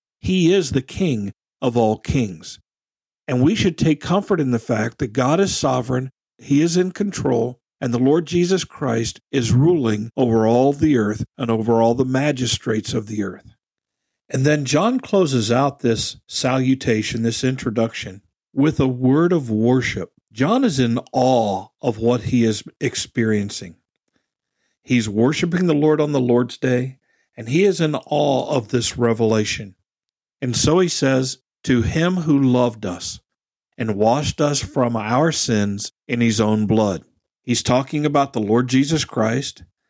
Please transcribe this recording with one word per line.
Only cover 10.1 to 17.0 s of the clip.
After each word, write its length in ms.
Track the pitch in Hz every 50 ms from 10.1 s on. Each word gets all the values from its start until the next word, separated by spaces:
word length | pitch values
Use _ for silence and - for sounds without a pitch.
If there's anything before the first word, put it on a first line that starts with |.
| -
over 300 | - 131 117 113 113 110
all 260 | 110 117 120 131 139 143
the 260 | 143 160 156 143 120
earth 260 | 107 104 107 107 - - _ -
and 120 | 131 117
over 300 | 113 110 110 117 117 113
all 140 | 117 117 117
the 100 | 123 131
magistrates 880 | 127 131 131 139 151 143 127 127 113 - - - - 110 110 - - -
of 140 | 117 104
the 160 | 104 110 104 98
earth. 320 | 95 90 - - - - _ _ _ _ _ _ _ _ _ _ _ _ _ _ -
And 160 | - 131 131
then 200 | 147 151 151 143
John 360 | 127 135 156 190 233 254 254
closes 500 | - - - 196 185 147 131 123 107 104
out 300 | 117 127 139 139 135 -
this 360 | - 120 113 - - - - - _
salutation, 960 | - - - - 127 127 131 131 131 131 131 - 131 113 110